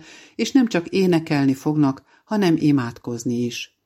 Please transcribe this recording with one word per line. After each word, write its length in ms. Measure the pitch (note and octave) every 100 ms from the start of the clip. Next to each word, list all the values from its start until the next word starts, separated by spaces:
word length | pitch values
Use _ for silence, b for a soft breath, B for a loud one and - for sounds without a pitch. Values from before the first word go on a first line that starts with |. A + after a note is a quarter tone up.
| B B B -
és 160 | A3+
nem 160 | C4+ A#3+
csak 200 | F3 E3+
énekelni 640 | F#3+ F#3 E3 D#3+ C#3+ C#3
fognak, 500 | C3 D3+ D3+ C#3 C3+ b b -
hanem 300 | G#3+ F#3 D#3
imádkozni 800 | D3+ C#3+ A#2 - - A#2+ B2 A#2+
is. 400 | A#2+ A#2 - _